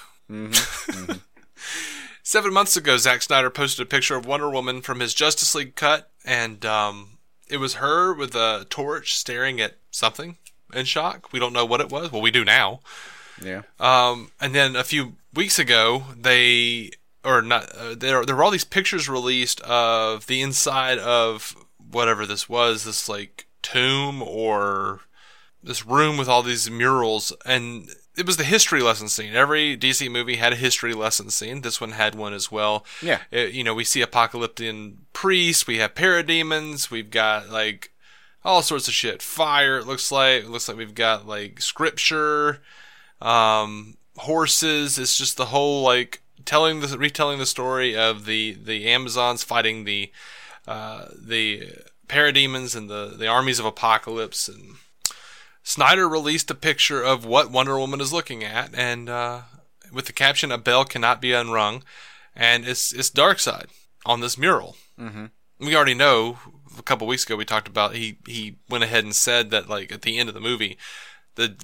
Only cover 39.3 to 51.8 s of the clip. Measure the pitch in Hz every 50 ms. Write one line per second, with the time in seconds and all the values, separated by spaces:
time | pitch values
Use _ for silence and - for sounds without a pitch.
39.3 | - - 160 151 143 143 143 139 135 131 110 123 135 123 - - 139 135 135 135
40.3 | 131 123 104 113 117 117 - - 110 110 113 104 104 110 117 113 110 104 101 104
41.3 | 107 104 104 101 - - - - - - 156 160 151 - - - 160 156 151 151
42.3 | 151 147 147 147 143 139 _ - - - - - - - - _ _ - - 113
43.3 | 117 117 113 110 110 110 107 104 104 104 107 107 110 - _ _ _ - - -
44.3 | 156 165 160 147 - - 160 160 151 151 147 143 139 - 131 123 - - 135 127
45.3 | - - 127 117 123 143 143 143 143 139 135 127 123 123 123 - - - _ _
46.3 | _ - 131 - - 151 160 160 156 156 147 139 135 120 139 147 143 - 156 143
47.3 | 143 139 131 127 - - 127 127 131 131 127 123 110 110 113 113 110 104 104 107
48.3 | 110 110 110 110 101 104 107 110 110 107 104 117 120 127 131 123 113 123 123 123
49.3 | 120 117 - - 120 117 113 110 110 110 107 101 101 101 101 98 - - - -
50.3 | - - - - - - _ - 110 110 110 110 110 - - - - - - 110
51.3 | 113 113 110 107 104 104 - 90 - -